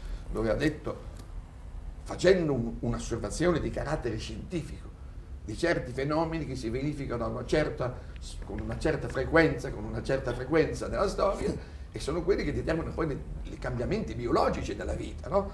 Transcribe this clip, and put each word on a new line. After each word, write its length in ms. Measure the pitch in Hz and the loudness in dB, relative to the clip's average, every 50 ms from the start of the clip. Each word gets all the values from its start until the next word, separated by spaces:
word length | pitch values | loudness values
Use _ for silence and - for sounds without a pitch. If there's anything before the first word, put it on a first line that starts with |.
| - - - - - - - | -6 -6 -6 -6 -6 -4 -2
dove 160 | 107 113 110 | 0 2 2
ha 60 | 107 | 4
detto, 560 | 110 143 156 151 - - 110 - - - - - - - - - - - - - - - - - - - - - - - | 4 2 2 0 0 -4 -6 -6 -6 -8 -10 -12 -12 -12 -10 -10 -10 -12 -12 -14 -14 -12 -12 -10 -10 -10 -10 -10 -10 -8
facendo 480 | - 110 - - 180 196 180 165 147 | -8 -2 6 8 8 8 8 6 4
un, 240 | 135 120 117 117 117 - | 2 2 0 0 -2 -2
un'osservazione 800 | - 120 117 110 - - 120 107 104 104 - - 160 180 170 135 | 0 0 0 0 -2 -2 -2 -2 -2 -4 0 4 4 4 4 4
di 100 | 117 117 | 2 0
carattere 480 | 117 123 120 135 156 151 - 117 107 | -2 -2 -2 0 -2 0 0 -2 -2
scientifico, 720 | 110 - - 117 98 - - 185 160 - - - - - - - - - - - - - - - - - | -2 -4 -6 -6 -8 -6 -4 -4 -4 -4 -4 -8 -10 -12 -14 -14 -14 -14 -12 -12 -12 -12 -12 -12 -10 -8
di 100 | 110 110 | -8 -2
certi 360 | - 170 165 170 170 - 135 | 0 2 2 2 2 0 -2
fenomeni 540 | 120 131 135 147 151 160 165 160 165 160 143 | -2 -2 0 2 2 2 2 2 0 -2 -2
che 100 | 123 127 | -2 -4
si 140 | 123 110 117 | -4 -2 -2
verificano 540 | 110 131 139 151 143 135 135 123 120 113 113 | -2 0 0 -2 -2 -2 -2 -2 -2 -2 -2
a 40 | |
una 180 | 113 117 123 123 | -2 -2 -4 0
certa, 500 | - 160 156 151 - - - 127 123 127 - - - - - - - - - - | 2 4 4 4 2 0 -2 -2 -2 -4 -6 -8 -10 -10 -10 -10 -10 -10 -8 -8
con 160 | - 101 110 | -6 -6 -4
una 200 | 110 110 - - | -4 -4 -4 0
certa 280 | - 160 143 135 131 | 2 2 2 2 -2
frequenza, 640 | 117 - 135 127 131 143 165 165 147 - - - 135 | -2 -2 -2 0 6 8 8 8 8 6 2 -2 -4
con 120 | 113 104 104 | -4 -6 -4
una 180 | 110 110 117 | -4 -4 -2
certa 320 | - - 135 131 - 127 120 | 0 0 0 2 2 -2 -2
frequenza 540 | 120 123 131 160 160 143 123 127 - 104 | -2 -2 4 6 6 6 4 2 -2 -4
nella 200 | 95 113 117 196 | -2 0 2 2
storia, 460 | 190 - - 190 196 202 - - 196 - - - - - - - - | 2 2 2 2 2 2 0 0 -2 -2 -2 -6 -10 -12 -12 -12 -10
e 80 | - 110 | -8 -6
sono 240 | - 139 151 175 165 | -4 -2 -2 0 2
quelli 200 | 175 214 - 196 | 2 2 2 2
che 80 | 147 | 0
determinano 420 | 131 120 120 165 160 165 147 - - | -2 0 0 0 0 0 -2 -2 -2
poi 140 | - 165 | -2 0
le, 160 | 151 131 - - - - - - | 0 -2 -4 -6 -6 -8 -8 -8
i 140 | - - - | -8 -8 -6
cambiamenti 560 | - 127 123 117 120 120 175 220 - - 113 | -4 -4 -2 -2 0 0 0 0 0 -2 -4
biologici 600 | 120 120 117 151 - - - - - - - - | -4 0 4 4 6 6 4 2 0 -2 -4 -4
della 180 | - - - - | -4 -2 -2 -2
vita, 360 | - - - - - - - | -2 -4 -6 -6 -8 -4 0
no? 220 | 180 202 196 - | 2 2 2 2